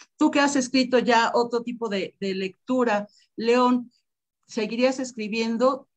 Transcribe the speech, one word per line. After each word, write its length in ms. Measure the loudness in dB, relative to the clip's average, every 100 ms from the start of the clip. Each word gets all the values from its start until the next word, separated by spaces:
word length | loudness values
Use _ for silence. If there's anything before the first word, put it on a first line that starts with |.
| -16 0
Tú 140 | 2
que 80 | 4
has 160 | 2 0
escrito 420 | 0 0 2 2
ya 340 | 4 2 2
otro 280 | 0 0 -4
tipo 260 | -6 -8 -6
de, 260 | -4 -6 -6
de 120 | -6 -4
lectura, 720 | -6 -8 -4 0 2 0 -4 _ _ -6
León, 560 | 0 2 4 0 -4 _ _ _ _ _ _
¿seguirías 520 | -6 -4 0 0 0
escribiendo? 880 | -8 -8 -6 -4 -2 2 0 0 -10